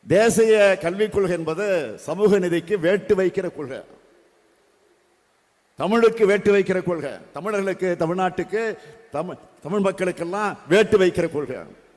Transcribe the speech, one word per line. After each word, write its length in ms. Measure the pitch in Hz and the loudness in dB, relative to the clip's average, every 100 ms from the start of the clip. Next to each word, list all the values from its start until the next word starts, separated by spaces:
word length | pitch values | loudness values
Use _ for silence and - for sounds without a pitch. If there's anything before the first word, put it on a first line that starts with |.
| 101 | 2
தேசிய 720 | 170 226 175 220 214 202 190 | 4 4 4 4 6 4 4
கல்விக் 340 | 165 190 214 | -2 -2 -2
கொள்கை 240 | 202 190 175 | 0 0 -2
என்பது 640 | 156 160 208 180 127 101 | -4 -4 -2 -2 -2 -10
சமூக 400 | - 170 208 202 | -10 0 2 2
நீதிக்கு 400 | 180 170 170 208 | 2 -2 -2 -2
வேட்டு 360 | 165 202 202 | 0 0 0
வைக்கிற 400 | 202 185 185 180 | 0 0 -2 -8
கொள்கை, 280 | - 139 123 - - _ _ _ _ _ _ _ _ _ _ _ _ _ _ _ _ _ - | -10 -12 -12 -16 -20 _ _ _ _ _ _ _ _ _ _ _ _ _ _ _ _ _ -8
தமிழுக்கு 480 | 165 226 226 226 202 | -2 4 2 4 2
வேட்டு 240 | 202 202 202 | 2 2 2
வைக்கிற 260 | 185 185 | 2 -2
கொள்கை, 300 | 180 170 139 98 - | -2 -4 -6 -12 -16
தமிழர்களுக்கு, 640 | 143 185 208 196 185 185 175 | -10 -6 -4 -4 -4 -4 -2
தமிழ்நாட்டுக்கு, 640 | 165 180 185 180 170 208 226 180 151 - - | -2 -2 -4 -4 -6 -4 -6 -8 -16 -20 -12
தமிழ், 260 | 143 175 143 - _ | -10 -8 -12 -20 _
தமிழ் 220 | 147 202 196 | -6 -2 -2
மக்களுக்கெல்லாம் 680 | 190 185 175 170 196 214 151 - | -2 -4 -4 -6 -4 -6 -6 2
வேட்டு 300 | 185 214 208 | 2 4 4
வைக்கிற 300 | 185 180 165 | 4 2 -4
கொள்கை. 480 | 147 135 117 82 95 _ | -4 -8 -10 -14 -20 _